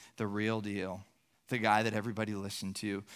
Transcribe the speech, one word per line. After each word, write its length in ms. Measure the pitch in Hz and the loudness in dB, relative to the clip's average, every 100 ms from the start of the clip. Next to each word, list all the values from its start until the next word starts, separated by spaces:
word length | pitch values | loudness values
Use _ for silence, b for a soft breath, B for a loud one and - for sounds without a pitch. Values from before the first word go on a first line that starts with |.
| B B | B B
the 100 | 107 | -2
real 340 | 101 107 110 | 0 0 0
deal, 440 | 104 101 92 92 95 _ _ _ - | -2 -2 -4 -6 -12 _ _ _ -6
the 80 | 127 | 0
guy 260 | 110 107 | 6 6
that 100 | 113 | 6
everybody 400 | 107 107 107 107 | 2 -2 -2 -2
listened 420 | 101 98 - 95 98 | -2 -4 -6 -6 -4
to, 260 | 107 98 104 | -2 -2 -4